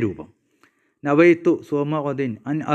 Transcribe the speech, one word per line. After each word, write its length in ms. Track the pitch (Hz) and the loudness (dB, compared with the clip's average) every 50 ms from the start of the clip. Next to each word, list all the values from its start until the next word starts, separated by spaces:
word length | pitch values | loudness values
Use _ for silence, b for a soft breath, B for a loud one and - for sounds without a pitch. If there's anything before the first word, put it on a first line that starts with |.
| 113 | 2
രൂപം. 240 | 101 85 80 76 - _ _ _ _ _ _ _ _ _ _ _ _ _ _ - | 0 -4 -8 -16 -20 _ _ _ _ _ _ _ _ _ _ _ _ _ _ -2
നവൈത്തു 480 | 143 147 151 170 175 165 165 170 180 156 - - - | 0 4 6 6 6 6 4 2 0 0 0 -4 -6
സോമ 320 | 147 143 143 147 156 156 139 | -4 -4 -2 -2 -4 -4 -4
ഗദിൻ 260 | 143 135 135 135 123 107 104 - 135 | -4 -4 -4 -4 -6 -6 -8 -8 -6
അൻ 80 | 147 156 - - | -6 -6 -2 -2